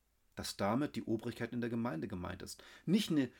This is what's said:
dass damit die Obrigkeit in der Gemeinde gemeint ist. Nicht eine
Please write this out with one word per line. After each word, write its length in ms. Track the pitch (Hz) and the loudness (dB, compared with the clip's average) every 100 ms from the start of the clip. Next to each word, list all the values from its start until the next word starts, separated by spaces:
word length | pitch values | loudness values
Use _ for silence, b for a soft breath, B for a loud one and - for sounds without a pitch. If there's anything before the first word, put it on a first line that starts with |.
| _ _ _ | _ _ _
dass 220 | - 95 - | -8 -8 0
damit 400 | 101 120 147 117 | 2 2 0 -2
die 80 | |
Obrigkeit 480 | - 110 120 - 113 | -2 -2 -2 -4 -4
in 80 | 120 | -2
der 100 | 120 | -2
Gemeinde 380 | 117 120 160 117 | 0 -2 -2 -4
gemeint 340 | 95 87 92 | -4 -6 -8
ist. 200 | 95 - B B | -10 -14 B B
Nicht 260 | - 214 208 | 2 4 6
eine 200 | 151 123 | 4 2